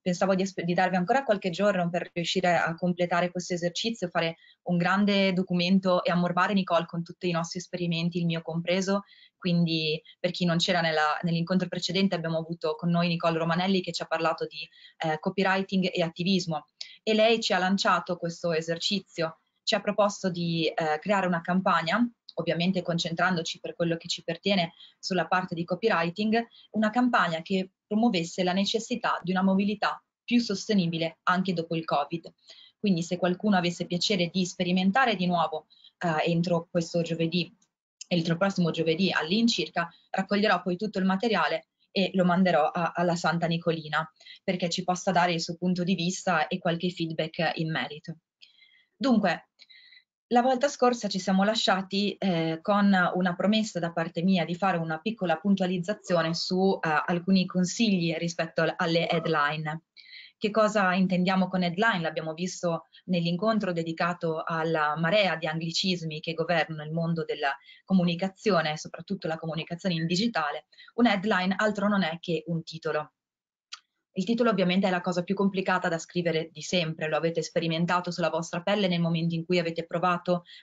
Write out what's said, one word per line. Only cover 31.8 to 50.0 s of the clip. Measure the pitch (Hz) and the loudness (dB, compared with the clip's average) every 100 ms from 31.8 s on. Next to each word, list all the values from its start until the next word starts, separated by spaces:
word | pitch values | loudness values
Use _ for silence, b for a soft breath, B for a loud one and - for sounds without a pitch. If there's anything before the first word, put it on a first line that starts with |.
covid. | 160 147 - 170 180 _ B B B _ | 0 -2 -2 -6 -10 _ B B B _
Quindi | 208 170 | 0 0
se | 170 175 | 0 -2
qualcuno | 180 180 214 185 | 0 0 2 2
avesse | 175 175 | 2 -4
piacere | 170 175 - 196 170 | -4 -2 0 0 0
di | 185 175 | 0 -2
sperimentare | - 180 185 190 254 262 190 | -2 0 2 2 4 2 2
di | 180 | 0
nuovo, | 175 160 156 _ b b _ | 2 0 -4 _ b b _
eh, | 175 156 170 | -2 0 2
entro | 170 175 170 - | 0 2 0 0
questo | 175 165 175 | -4 -2 -2
giovedì, | 170 165 165 175 - _ _ _ _ _ - | -2 -2 0 0 -4 _ _ _ _ _ -4
entro | 175 170 | -2 0
il | 165 | 0
prossimo | 196 190 165 | 0 2 0
giovedì | 160 160 160 180 | 0 0 2 0
all'incirca, | - 156 214 233 - 156 175 170 B B | 0 0 2 2 2 -2 -4 -6 B B
raccoglierò | - 190 202 214 180 | -6 -2 0 2 2
poi | 190 180 | 0 -4
tutto | 214 196 | -4 0
il | |
materiale | 190 190 240 185 160 160 - _ _ | 0 0 0 0 0 -2 -6 _ _
e | 196 180 | -2 0
lo | 190 | 2
manderò | 180 175 185 160 156 | 2 4 4 4 2
a, | 175 165 | 0 -2
alla | - 175 170 | 0 0 0
Santa | 160 170 165 | 0 0 0
Nicolina | 165 170 160 151 151 160 B B B | 0 0 -2 -2 -4 -4 B B B
perché | - 180 175 | -4 -2 -2
ci | 185 | -4
possa | 185 180 196 | -2 -2 2
dare | 175 180 | 2 2
il | 165 | 0
suo | 170 170 | -4 -4
punto | 180 180 | -2 0
di | 170 | 0
vista | 165 170 185 190 160 151 | 0 0 -2 0 0 0
e | 185 | -2
qualche | 170 170 180 | -2 -2 -2
feedback | 180 165 160 160 - 156 - | -4 -6 -4 -6 -2 -2 0
in | 160 | -2
merito. | 151 135 151 - 156 _ _ b b b b b _ | -2 -6 -10 -14 -16 _ _ b b b b b _
Dunque, | 262 220 190 - _ _ B B B B | 2 4 2 -2 _ _ B B B B